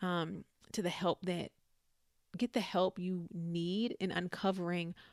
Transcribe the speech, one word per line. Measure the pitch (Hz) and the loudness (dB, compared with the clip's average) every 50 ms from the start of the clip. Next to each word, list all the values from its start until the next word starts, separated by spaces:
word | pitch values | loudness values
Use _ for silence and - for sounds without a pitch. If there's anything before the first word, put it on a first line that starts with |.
um, | 185 180 175 170 156 165 196 151 - - _ _ - - | -2 0 2 0 0 -2 -4 -8 -10 -14 _ _ -16 -6
to | - 220 | -4 0
the | 170 175 | 0 0
help | - - 180 175 - - | 0 2 2 2 2 2
that, | 180 185 175 165 - - - _ _ _ _ _ _ _ _ _ _ _ _ _ _ _ - | 0 -2 -2 -2 -4 -6 -10 _ _ _ _ _ _ _ _ _ _ _ _ _ _ _ -2
get | 175 247 240 | -2 -2 0
the | - 233 | 2 0
help | 185 - - 180 185 185 - 185 | 0 2 2 4 4 4 2 -2
you | 175 185 185 175 165 - | -2 -2 -2 -2 -4 -6
need | - 170 165 170 170 170 170 175 185 214 233 240 - - | -6 -4 -4 -2 0 0 2 2 2 2 0 0 0 -2
in | 190 180 | -2 0
uncovering | - 175 180 175 - - - 196 185 190 175 170 180 175 170 170 - - - - | 0 -2 -2 -2 -2 0 2 2 2 2 0 0 0 0 0 -2 -6 -10 -16 -20